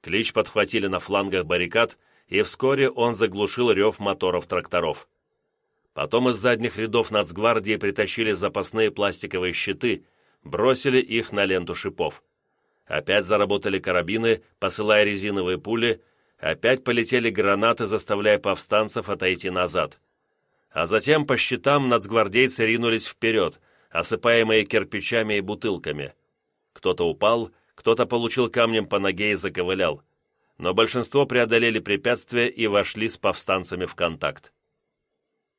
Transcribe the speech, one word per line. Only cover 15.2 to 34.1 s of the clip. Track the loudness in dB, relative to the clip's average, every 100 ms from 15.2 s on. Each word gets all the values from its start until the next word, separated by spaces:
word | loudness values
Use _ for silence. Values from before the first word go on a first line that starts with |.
| -2 -2 -2 -2
пули, | -2 -2 0 -2 _ _ _ _
опять | -6 0 0 0
полетели | 0 -2 0 0 0
гранаты, | 0 2 4 2 2 -2
заставляя | -2 -2 0 2 2
повстанцев | 0 -4 0 0 0 -4 -6
отойти | -2 -2 -2 -4
назад. | -2 -2 -2 -4 -6 _ _ _ _ _ _ _
А | -4 0
затем | 0 2 2
по | 2 0
щитам | 0 -2 0 2 2
нацгвардейцы | 0 0 0 2 2 2 2 0
ринулись | 2 0 0 -2
вперед, | -4 0 0 0 -4 _ _ _
осыпаемые | -6 -4 0 2 4 4 2 2
кирпичами | 0 -2 -6 -2 -2 0 -2
и |
бутылками. | -2 -4 -4 -4 -4 -8 -10 -14 _ _ _ _ _
Кто-то | -4 -2 0 0
упал, | 2 2 2 -2 _ _
кто-то | _ 0 2
получил | 2 0 -2 0 0
камнем | 2 2 2 0
по | 0
ноге | 0 0 -2
и |
заковылял. | -2 -4 -4 -2 0 0 -2 _ _ _ _ _ -6
Но | -2
большинство | 2 2 0 0 0
преодолели | 2 2 4 4 2 0
препятствия | -2 -2 0 -2 -2 0 0
и | 0 0
вошли | 2 0 -4 -6
с | -2
повстанцами | -2 -2 -2 -2 -2 -6 -6
в |
контакт. | -2 -4